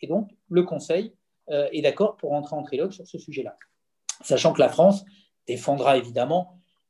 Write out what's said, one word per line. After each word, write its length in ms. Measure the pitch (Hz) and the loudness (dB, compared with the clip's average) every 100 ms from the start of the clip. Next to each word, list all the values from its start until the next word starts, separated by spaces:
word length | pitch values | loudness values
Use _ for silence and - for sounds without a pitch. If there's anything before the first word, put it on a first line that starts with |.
et 60 | 139 | -4
donc 220 | 185 214 _ - | -4 -4 _ -4
le 160 | 175 | 0
Conseil, 500 | 180 - - 170 226 _ _ _ - | 0 -2 -4 -4 -4 _ _ _ -6
euh, 180 | 147 139 | -2 -2
est 80 | 156 | 0
d'accord 340 | 143 131 208 - | 0 2 0 -2
pour 160 | 151 | -6
entrer 240 | 147 143 151 | -6 -6 -10
en 80 | |
trilogue 280 | 147 135 185 | -6 -4 -6
sur 140 | - 170 | -8 -16
ce 120 | - | -18
sujet-là. 400 | - 135 123 - _ _ _ _ - - | -12 -10 -10 -12 _ _ _ _ -16 -12
Sachant 320 | - 135 165 | 0 2 4
que 60 | - | 4
la 100 | 127 | 4
France 340 | - 185 202 - _ _ _ - | 6 4 4 -2 _ _ _ -10
défendra 500 | 123 - 139 127 135 | -6 -4 0 2 2
évidemment, 640 | 120 117 127 175 180 _ _ _ _ | 0 -4 -2 -2 -4 _ _ _ _